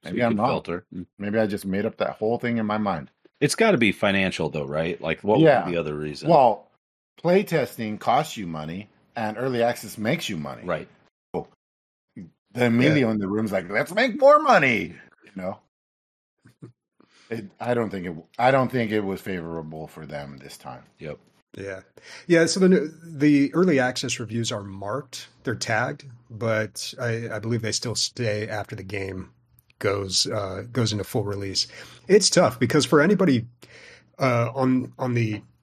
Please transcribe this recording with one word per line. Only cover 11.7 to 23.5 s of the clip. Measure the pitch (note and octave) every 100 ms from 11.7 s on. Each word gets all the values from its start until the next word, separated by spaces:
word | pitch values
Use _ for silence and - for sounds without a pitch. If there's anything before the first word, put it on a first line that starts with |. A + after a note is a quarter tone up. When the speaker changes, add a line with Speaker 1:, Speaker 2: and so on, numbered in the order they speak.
| _ _ _ _ - E2+ _ _
Speaker 2:
the | A#2 B2
Emilio | A#2 C3+ D3+ A#2+
Speaker 3:
Yeah. |
Speaker 2:
in | G#2+
the | F#2+
room's | G#2 A2
like, | F#2+ F2
"Let's | G2+ C#3+
make | F#3 C4 A3+
more | C4+ D4+
money," | D4+ G#3+ C#3 A2 F2 - - _
you | - F#2+
know? | F#2 G2+ _ _ _ _ _ _ _ _ _ _ A#2+ _ _ _ _ _ _
It, | A2+ G2 _
I | A2+
don't | A#2+ A2
think | G2 F2
it, | D#2+ - -
I | B2
don't | C3+ B2
think | B2+ A2
it | G#2+
was | G2 F#2
favorable | - F#2 E2 E2 D#2 D#2 D#2
for | - D#2
them | D2 C#2+ C#2
this | C#2 -
time. | C#2 C2 - _
Speaker 1:
Yep. | D#2+ C#2+ _ _ _ -
Speaker 3:
Yeah. | G2 F#2+ - - - - -
Yeah, | E3+ E3
so | -
the, | F#3 F3+ D3 -
the | - D#3 D3 C#3+ C#3